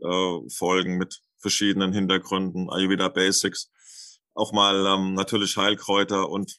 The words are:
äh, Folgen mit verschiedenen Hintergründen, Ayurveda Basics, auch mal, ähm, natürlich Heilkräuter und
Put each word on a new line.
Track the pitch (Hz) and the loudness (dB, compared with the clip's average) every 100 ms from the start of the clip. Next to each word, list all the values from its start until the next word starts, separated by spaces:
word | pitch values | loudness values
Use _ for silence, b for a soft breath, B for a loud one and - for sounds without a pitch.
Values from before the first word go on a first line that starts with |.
äh, | 82 90 92 85 57 | -2 0 0 -2 -8
Folgen | - 87 92 92 90 | -4 0 2 0 -2
mit | 90 - _ _ | -4 -10 _ _
verschiedenen | 101 - 101 98 95 | -4 0 0 2 0
Hintergründen, | 101 95 95 - 95 95 90 90 | 0 2 0 0 -4 -4 -6 -4
Ayurveda | 92 95 92 92 | 0 0 2 0
Basics, | 95 92 95 98 - - B B B B B _ | 2 2 2 0 -4 -12 B B B B B _
auch | - 107 | -6 -2
mal, | 104 101 98 98 | 4 4 4 2
ähm, | 98 95 | 2 0
natürlich | 95 95 113 98 - | -2 -2 -2 -2 0
Heilkräuter | 98 104 - 101 98 98 87 | 0 0 0 0 2 0 -2
und | 98 98 | -4 -6